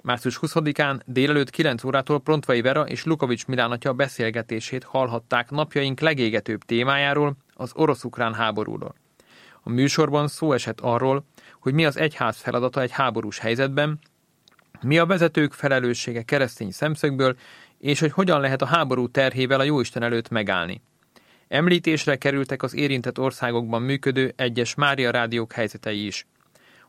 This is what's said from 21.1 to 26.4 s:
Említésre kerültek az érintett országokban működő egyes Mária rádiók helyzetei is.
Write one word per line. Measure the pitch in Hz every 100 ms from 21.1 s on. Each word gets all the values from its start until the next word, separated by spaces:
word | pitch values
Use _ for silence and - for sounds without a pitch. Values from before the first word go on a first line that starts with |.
| _ _ _ -
Említésre | 139 175 175 170 156 151 135
kerültek | 139 139 135 135
az | 131 -
érintett | 143 131 123 123
országokban | 131 - 120 117 113 117
működő | 127 139 139 131 131 -
egyes | 123 117 117 -
Mária | 143 135 120
rádiók | 120 117 117 113
helyzetei | - 107 107 110 104 104
is. | - - _